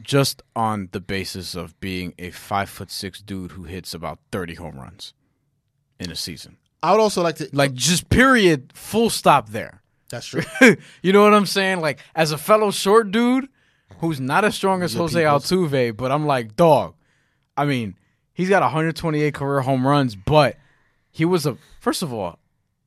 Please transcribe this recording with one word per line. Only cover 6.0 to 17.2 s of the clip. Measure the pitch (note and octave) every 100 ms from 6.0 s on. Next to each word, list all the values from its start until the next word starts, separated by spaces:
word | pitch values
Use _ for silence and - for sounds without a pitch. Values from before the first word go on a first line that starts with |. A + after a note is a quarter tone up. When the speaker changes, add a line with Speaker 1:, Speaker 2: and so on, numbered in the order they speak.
Speaker 1:
in | F#2
a | D2+
season. | - D2 - _ _ _
Speaker 2:
I | D#3+
would | G#3
also | G#3+ G3
like | E3+ D#3
to | D3+
Speaker 1:
Like, | C#3 C#3
just | B2+ B2 F3 -
period, | F3+ C4 B3+ F#3 D3 A#2+
full | - - G#3+ A3+
stop | - F#3+ D3 A2
there. | G#2+ E2+ - _ _ -
Speaker 2:
That's | A#2+ -
true. | - - -
Speaker 1:
<laughs> | B3+ - - -
You | F3+
know | G3
what | G#3 G#3
I'm | G3
saying? | G3 F#3+ F#3
Like, | D#3 C3+ - -
as | D#3+
a | D3+
fellow | - G#3+ G#3
short | - G3 A3 G#3+
dude | G#3+ A#3+ B3+ C4+ _ _ _ _ -
who's | E3 D3
not | C3 D#3
as | G#3 -
strong | G3 F#3+
as | F3 A2+
Speaker 2:
Your |
Speaker 1:
Jose | E3+ E3+
Speaker 2:
peoples. | D#3 C#3+ -
Speaker 1:
Altuve, | F#3 E3 C#3 A#2+ A2
but | B2+
I'm | C#3+ D3+
like, | C3 A2+ G#2+
dog, | E3+ C#3 F2 - _ _